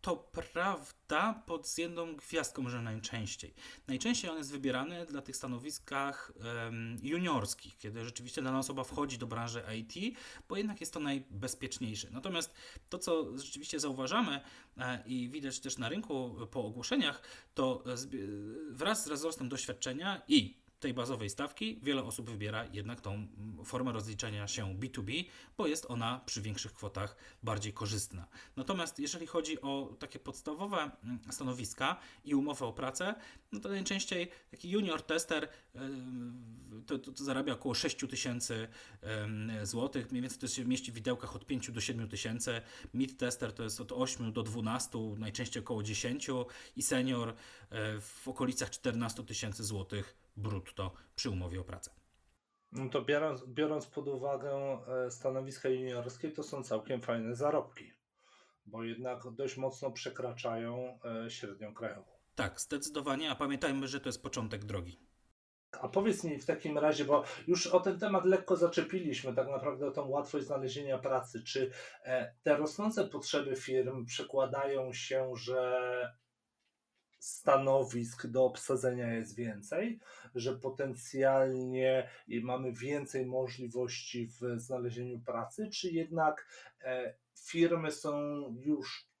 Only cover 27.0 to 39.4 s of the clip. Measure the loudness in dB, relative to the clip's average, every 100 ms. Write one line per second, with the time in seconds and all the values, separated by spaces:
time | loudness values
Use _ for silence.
27 | -4 -6 -20 -8 -2 -2 -2 -4 -2 2
28 | 0 -2 -12 -16 -12 -8 -2 0 0 -2
29 | -2 -4 -2 -2 0 -2 -2 -2 -4 -8
30 | -10 -8 -8 -6 -4 -4 0 0 0 -4
31 | -8 -6 -4 -2 -2 -2 -2 2 2 0
32 | -6 -14 2 2 4 0 -2 -2 -2 0
33 | 0 -2 -8 -20 _ -8 -2 -2 0 0
34 | 0 0 -2 -6 -20 -12 0 2 2 0
35 | 2 2 4 2 0 -8 -18 -8 -6 -6
36 | -6 -6 -6 -8 -12 -14 -12 -12 -4 -4
37 | -4 -6 -2 0 0 0 0 2 0 0
38 | -2 0 -2 0 0 0 -4 -10 -18 -12
39 | -4 -2 -2 -2